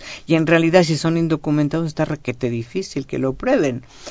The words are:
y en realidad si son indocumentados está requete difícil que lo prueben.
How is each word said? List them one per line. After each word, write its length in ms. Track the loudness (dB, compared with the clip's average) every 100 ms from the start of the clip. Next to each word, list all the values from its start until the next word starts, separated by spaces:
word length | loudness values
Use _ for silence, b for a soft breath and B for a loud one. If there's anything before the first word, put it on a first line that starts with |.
| B B B
y 100 | 2
en 120 | 4
realidad 360 | 4 6 4
si 120 | 4 2
son 220 | 0 0
indocumentados 720 | 0 -2 0 0 0 -2 -4
está 180 | -4 -4
requete 440 | -4 -6 -4 -4
difícil 560 | -4 -6 -8 -6 -8 -8
que 120 | -4
lo 140 | -4
prueben. 480 | -4 0 2 2 -2 -10 B B